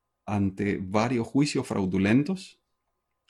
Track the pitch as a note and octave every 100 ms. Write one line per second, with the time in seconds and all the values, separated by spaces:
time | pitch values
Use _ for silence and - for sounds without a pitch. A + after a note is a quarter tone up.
0 | _ _ - G#2 G2 F#2+ G2+ D#2+ F#2 G#2
1 | A#2 B2+ A2+ C3+ D3 C#3 B2 G#2+ F#2+ F#2+
2 | G2 A#2+ C#3+ F#3+ - - _ _ _ _
3 | _ _ _